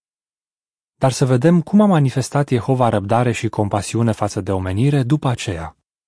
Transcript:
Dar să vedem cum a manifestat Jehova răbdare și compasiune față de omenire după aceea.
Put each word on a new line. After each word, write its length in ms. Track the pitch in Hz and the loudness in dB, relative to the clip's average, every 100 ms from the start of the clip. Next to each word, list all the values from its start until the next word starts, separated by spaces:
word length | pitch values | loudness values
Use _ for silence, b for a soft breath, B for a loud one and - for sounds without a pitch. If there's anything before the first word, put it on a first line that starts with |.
| _ _ _ _ _ _ _ _ _ - | _ _ _ _ _ _ _ _ _ -4
Dar 160 | - | -2
să 140 | - 127 | 0 2
vedem 360 | 127 165 175 | 2 4 2
cum 200 | - 208 | 4 2
a 40 | 208 | 4
manifestat 600 | 165 135 135 - 143 143 | 4 2 -2 -2 -2 0
Jehova 420 | 123 - 127 120 | -2 0 0 2
răbdare 420 | 107 101 113 123 | 0 0 0 0
și 180 | 110 107 | -2 -4
compasiune 600 | - 101 104 - 113 117 | -2 -2 -2 -4 -2 0
față 300 | 104 104 107 | 0 -4 -4
de 100 | 95 | -4
omenire 520 | 95 92 95 139 143 | -4 -4 -2 0 0
după 240 | 120 151 135 | 0 -2 -2
aceea. 480 | 113 - 85 80 - _ _ | -4 -6 -8 -10 -16 _ _